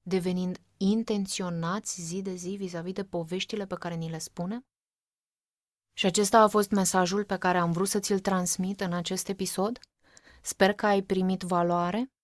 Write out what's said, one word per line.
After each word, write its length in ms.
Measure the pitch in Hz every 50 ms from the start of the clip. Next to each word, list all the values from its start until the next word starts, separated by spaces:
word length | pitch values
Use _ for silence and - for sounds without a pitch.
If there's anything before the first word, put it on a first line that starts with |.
devenind 600 | _ 180 180 190 175 185 180 180 180 180 180 - _ _ _
intenționați 1200 | _ 196 190 208 226 226 - 220 208 196 190 - - 190 180 170 165 165 165 185 214 185 - - 180 170
zi 200 | 160 170 196 190
de 120 | 196 185
zi 140 | 180 175 175
vis-a-vis 440 | 196 202 196 180 170 170 165 180 190
de 120 | 208 196
poveștile 600 | 196 - 175 165 160 180 190 190 - - 208 202
pe 80 | 190 185
care 200 | 175 - 175 170
ni 160 | 165 165 160
le 80 | 165 160
spunem. 480 | 160 - _ - 175 180 214 240 262 _ _ _ _ _ _ _ _ _ _ _ _ _ _ _ _ _ _ _ _ _ _ _ _ _ _
Și 140 | - -
acesta 320 | 196 175 214 208 196 - 233
a 100 | 220 208
fost 220 | - 214 202 202
mesajul 540 | - 202 190 180 - 185 185 175 185 202 208
pe 140 | - 196 185
care 200 | - 185 180 180
am 140 | 175 170 170
vrut 160 | 170 190 196
să 120 | - 214
ți-l 200 | 196 - 208 190
transmit 600 | 190 202 190 185 180 175 - - 185 185 202 196
în 120 | 202 180 170
acest 360 | 175 170 - 190 180 - -
episod. 500 | 190 190 185 175 - - 190 208 247 - - _ _ _ _ _ _ - _ - - - _
Sper 320 | - - _ 202 190 202
că 120 | 202 -
ai 160 | 208 202 196 196
primit 400 | - 196 185 185 185 190 185 185
valoare. 720 | 175 185 175 175 175 175 175 175 175 185 214 254 269 _ _